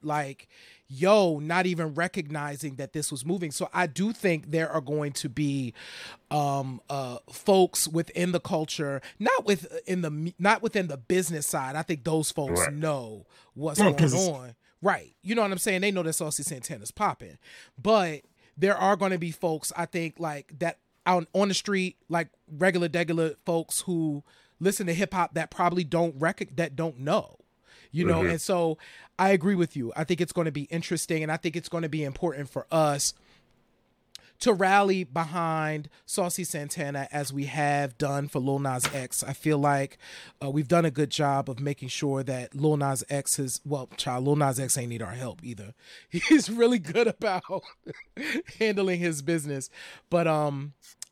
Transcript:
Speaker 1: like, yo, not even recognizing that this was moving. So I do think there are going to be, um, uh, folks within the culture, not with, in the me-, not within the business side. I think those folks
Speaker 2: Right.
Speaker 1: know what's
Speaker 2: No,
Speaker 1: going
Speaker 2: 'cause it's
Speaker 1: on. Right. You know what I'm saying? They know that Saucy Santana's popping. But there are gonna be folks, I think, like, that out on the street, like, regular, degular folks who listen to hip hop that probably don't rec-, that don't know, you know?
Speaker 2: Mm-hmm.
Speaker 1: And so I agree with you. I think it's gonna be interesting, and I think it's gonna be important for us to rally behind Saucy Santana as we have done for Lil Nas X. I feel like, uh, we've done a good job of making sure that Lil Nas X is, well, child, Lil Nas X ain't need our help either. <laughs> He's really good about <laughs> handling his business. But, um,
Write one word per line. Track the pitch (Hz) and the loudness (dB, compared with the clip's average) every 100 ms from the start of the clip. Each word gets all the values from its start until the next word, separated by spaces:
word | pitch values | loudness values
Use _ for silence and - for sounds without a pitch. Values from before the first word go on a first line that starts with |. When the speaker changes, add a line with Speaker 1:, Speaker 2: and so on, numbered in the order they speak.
Speaker 1:
like, | 151 151 139 139 - - - - - | -4 -2 -4 -8 -20 -20 -20 -20 -14
yo, | 135 185 214 185 147 | 0 6 8 6 2
not | 151 175 185 | 0 0 2
even | 170 160 | 0 -2
recognizing | 143 180 202 147 151 147 143 156 131 | -2 -2 -2 -6 -6 -8 -8 -10 -8
that | 135 | -8
this | 156 147 | -6 -6
was | 135 | -6
moving. | 143 190 165 | -4 -2 -2
So | - 170 | -4 -4
I | 175 175 | 0 -2
do | 139 208 | 0 -2
think | 226 196 160 147 | 0 0 0 0
there | 160 160 | -2 0
are | 156 | -2
going | 139 151 147 | -2 -2 -2
to | 139 147 | -4 -6
be, | 117 147 139 123 - - - - - - | -2 -2 0 -4 -8 -16 -16 -16 -18 -6
um, | 147 143 139 131 123 - | -2 0 -2 -4 -8 -8
uh, | 139 127 - - | -8 -6 -10 -14
folks | - - 190 180 - - | -6 4 6 6 4 0
within | 160 165 165 175 | 0 -2 -2 0
the | 175 | 0
culture, | - 175 156 - 147 139 - - | 0 -2 -2 -4 -4 -4 -8 -4
not | 214 523 208 | 0 2 2
with, | 196 175 165 - | 0 -2 -10 -4
in | 185 | -2
the | 165 | -2
me-, | 151 165 - | -2 -4 0
not | 190 214 | 2 4
within | 220 208 180 | 2 -2 -2
the | 135 | -4
business | 117 180 165 160 - | 0 2 2 -2 -4
side. | 160 131 147 | -4 -4 -4
I | |
think | 160 160 | -4 -4
those | 165 160 151 | 0 0 0
folks | - 143 175 | -2 -2 0
Speaker 2:
Right. | 160 | 0
Speaker 1:
know | 147 156 143 117 107 - - _ | 0 -2 -2 -4 -12 -18 -20 _
what's | - 156 147 | -8 -4 4
Speaker 2:
No, | 202 | 4
Speaker 1:
going | 143 | 6
Speaker 2:
'cause | 156 | 4
it's | 160 190 | 6 2
Speaker 1:
on. | 139 127 117 _ _ | 0 -10 -20 _ _
Right. | 185 156 71 _ | 0 0 -2 _
You | 185 | -4
know | 233 | 0
what | 208 | 0
I'm | 185 | 0
saying? | 226 185 | 0 0
They | 202 | 0
know | 196 | 0
that | 160 | 0
Saucy | 156 156 - | -2 -4 -4
Santana's | 139 139 - 127 104 | -6 -8 -10 -12 -12
popping. | - 202 131 98 73 - - - - | -2 -2 -2 -10 -20 -20 -20 -20 -6
But | 185 220 175 147 - _ _ - | 2 4 2 -4 -12 _ _ 0
there | 190 - | 2 4
are | 190 202 | 4 4
gonna | 190 185 | 2 0
be | 170 | -4
folks, | 156 175 156 - - | -2 -2 -2 -4 -6
I | 170 | -4
think, | 175 165 - | -4 -6 -4
like, | 165 147 - 147 | -6 -6 -12 -6
that | 165 - _ _ - | -4 -6 _ _ 2
out | 185 165 | 2 2
on | 190 202 | 2 2
the | |
street, | 180 - 196 185 - - | 2 0 0 0 -4 -4
like, | 170 156 _ - | -2 -2 _ -12
regular, | 151 185 175 170 | 0 2 4 2
degular | 170 170 165 160 - - | 0 0 2 0 -2 -2
folks | 165 160 - | 0 0 -4
who | - 170 156 143 - _ _ - | -2 0 0 -2 -8 _ _ -4
listen | 190 196 180 | 0 0 0
to | |
hip | 165 196 | 0 0
hop | 190 170 | 0 0
that | 165 156 | -2 -4
probably | - 175 180 | 0 2 2
don't | 156 170 170 135 | 0 2 0 2
rec-, | 160 196 196 135 | -2 0 -6 -4
that | 165 139 | -4 -2
don't | 165 127 | -4 -4
know, | 139 190 - - _ _ _ - - | 0 0 -2 -12 _ _ _ -20 -8
you | 151 | 0
know? | 175 165 | 2 2
Speaker 2:
Mm-hmm. | 180 | 2
Speaker 1:
And | 165 | 0
so | - 180 165 156 - - - - | 0 0 2 -2 -8 -20 -10 2
I | 190 | 4
agree | 196 175 190 | 4 4 2
with | 170 143 | 2 -2
you. | 117 - | -6 -4
I | |
think | 156 175 | -2 0
it's | 170 | 0
gonna | - 160 | 0 -2
be | 147 | -2
interesting, | 143 170 - 165 - 160 | -4 -6 -4 -4 -2 -2
and | 156 | -2
I | 160 | -2
think | 175 160 | -4 -6
it's | - | -6
gonna | 170 160 | -4 -4
be | 156 | -2
important | 143 131 175 139 139 | -4 -2 -4 -2 -6
for | 135 - | -8 -2
us | 160 156 143 - - _ _ _ _ _ _ _ _ _ - - - | 2 4 2 -2 -4 _ _ _ _ _ _ _ _ _ -20 -20 -2
to | 240 | 2
rally | 190 190 202 196 190 | 4 6 6 6 2
behind | 156 139 160 175 165 160 156 151 151 _ | -2 -4 -4 -2 -2 0 -2 -4 -8 _
Saucy | - - 180 170 | -8 -2 -2 -2
Santana | 170 156 143 165 143 143 139 | -6 -6 -6 -6 -4 -4 -4
as | 147 139 | -4 -4
we | 139 | -4
have | 139 139 147 143 139 - | -4 0 2 2 0 -2
done | 147 139 143 | -2 0 -2
for | 147 | -2
Lil | 131 139 | 0 0
Nas | 139 127 - | 0 -2 -2
X. | 139 127 - | -4 -6 -6
I | - | -6
feel | 139 156 147 | -4 0 2
like, | 143 139 139 - - - - - | 4 2 0 -8 -20 -20 -20 -10
uh, | 139 | -4
we've | 143 131 | -2 2
done | 170 | 4
a | 165 | 4
good | 127 143 | 2 -2
job | - 143 139 135 | 0 2 0 -2
of | 123 | -4
making | 139 143 127 | -6 -6 -6
sure | - 147 135 | -4 -2 -2
that | 131 127 123 | -2 -6 -6
Lil | 139 156 147 | 0 2 2
Nas | 139 131 120 | 2 -2 -2
X | 143 - - | -4 -2 -2
is, | 131 - | -2 -6
well, | 139 143 127 - | -6 -6 -6 -8
child, | - 123 | -4 -2
Lil | 135 | 2
Nas | 147 139 131 | 4 4 2
X | 127 127 | 0 -2
ain't | 120 | -2
need | 117 | -6
our | 110 | -8
help | 120 127 - | -8 -10 -10
either. | 120 110 101 - - | -12 -12 -14 -18 -20
<laughs> | - - | -20 -8
He's | 175 - 302 196 | -2 6 6 6
really | 233 233 240 | 4 6 4
good | 160 180 233 | 2 2 2
about | - 220 185 - 190 - - - - - | 2 0 -2 -2 -8 -8 -18 -14 -14 -14
<laughs> | - 302 277 - - | -10 -4 -4 -6 -2
handling | 220 202 190 175 | 0 2 2 2
his | 175 151 | 0 -2
business. | 139 165 147 139 - - - - - | -2 -2 -2 -6 -6 -12 -18 -18 -2
But, | 175 165 | 0 2
um, | 156 147 139 143 - - - - | 2 0 -2 -8 -14 -20 -20 -8